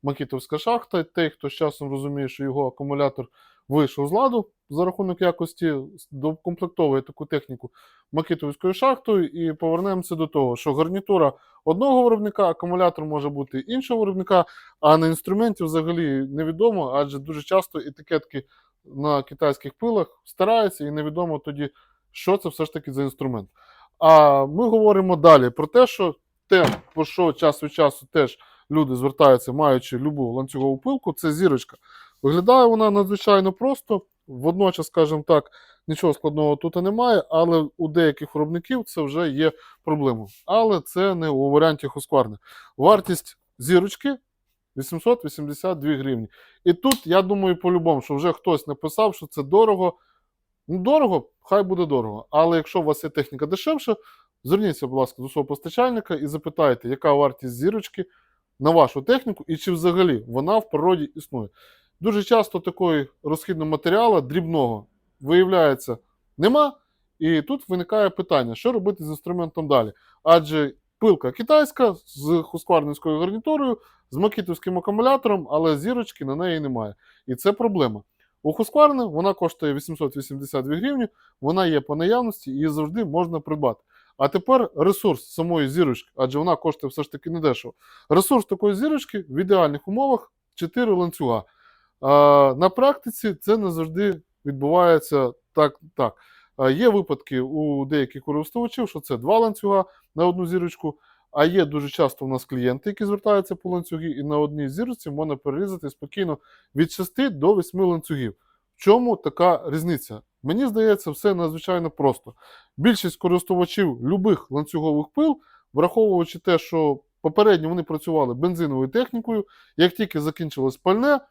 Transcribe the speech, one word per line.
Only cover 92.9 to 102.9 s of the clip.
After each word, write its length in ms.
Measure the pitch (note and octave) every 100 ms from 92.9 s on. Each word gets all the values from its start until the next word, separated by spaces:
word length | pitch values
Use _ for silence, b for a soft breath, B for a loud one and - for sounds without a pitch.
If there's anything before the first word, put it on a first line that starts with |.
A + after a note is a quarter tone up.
| C#4+ - - A3
це 240 | F3 - A3
не 140 | G3
завжди 500 | E3 D#3+ D#3+ G#3 E3+ _ _ C#3+
відбувається 840 | C#3 C#3+ E3+ F3 E3 D3+ D3 B2+ - _
так, 260 | - D3+ - - -
так. 200 | A#2+ - b b b -
А, 120 | C3
є 200 | C#3 A#3
випадки 520 | G3+ F#3 C#3 - C3
у 440 | C3 D3+ D3+ C#3+ C3+
деяких 380 | D3+ C3 C#3
користувачів, 640 | - D3 D#3 A#3+ A#3+ - A3
що 100 | D#3+
це 180 | - B2
два 220 | B2 A3
ланцюга 460 | A3+ G#3 G3+ G3 F#3 b b D#3
на 120 | F3
одну 180 | F3+ F3
зірочку, 520 | F3+ F3 - D#3+ D3 b b b
а 140 | D3 D#3
є 200 | F#3 D3+
дуже 240 | D3 C#3+
часто 360 | - C#3+ - C3+
у 20 |
нас 180 | C3 -
клієнти, 440 | C3 B2 C3
які 160 | -